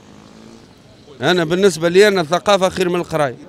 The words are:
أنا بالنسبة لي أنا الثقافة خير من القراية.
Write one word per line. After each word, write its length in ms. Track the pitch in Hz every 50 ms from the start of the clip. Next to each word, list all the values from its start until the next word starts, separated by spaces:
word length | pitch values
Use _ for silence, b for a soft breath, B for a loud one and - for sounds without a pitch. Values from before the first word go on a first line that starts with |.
| - - - - - - - 110 110 113 113 113 - - - - - - - - - - - -
أنا 240 | 120 151 180 180 165
بالنسبة 440 | 156 180 180 196 202 151 160 160 175
لي 200 | 175 190 208 208
أنا 120 | 196 190
الثقافة 480 | 170 143 175 170 - 208 202 190 190 185
خير 200 | 175 190 190 175
من 80 | 175
القراية. 400 | 175 165 - 180 156 147 131 117 143 -